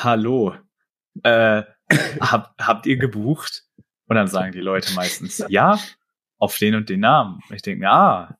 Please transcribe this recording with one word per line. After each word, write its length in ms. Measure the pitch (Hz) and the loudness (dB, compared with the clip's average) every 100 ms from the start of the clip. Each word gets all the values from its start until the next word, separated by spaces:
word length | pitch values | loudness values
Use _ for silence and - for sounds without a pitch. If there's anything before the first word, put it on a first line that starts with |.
hallo. 520 | 120 113 117 127 98 - _ _ _ _ _ - | 0 0 0 0 -2 -4 _ _ _ _ _ -2
Äh, 380 | 120 113 110 107 - _ - 139 - - | 2 4 4 2 -2 _ 0 0 0 -4
hab-, 360 | - - - - | 0 0 -2 -6
habt 260 | 117 110 - | -2 -2 -2
ihr 100 | 131 | -2
gebucht? 680 | 131 104 110 156 - - _ _ _ _ - | -2 -2 -4 -4 -6 -16 _ _ _ _ -2
Und 80 | 113 | 0
dann 120 | 95 | 2
sagen 240 | 95 95 | -2 -4
die 80 | 92 | -6
Leute 320 | 95 95 - 92 | -4 -2 -2 -4
meistens, 500 | 90 - 92 - - | -6 -6 -10 -10 -2
ja, 320 | 98 165 208 - - _ _ _ _ | 2 4 2 -4 -18 _ _ _ _
auf 180 | 104 - | -4 0
den 160 | 104 110 | 0 0
und 140 | 107 | -2
den 120 | 95 | 0
Namen. 380 | 110 147 104 87 - | 4 4 2 -8 -16
Und 80 | 107 | -12
ich 60 | |
denk 180 | 101 90 | -10 -4
mir, 120 | 95 | 2
ah, 440 | 143 190 95 87 - | 4 4 2 -6 -20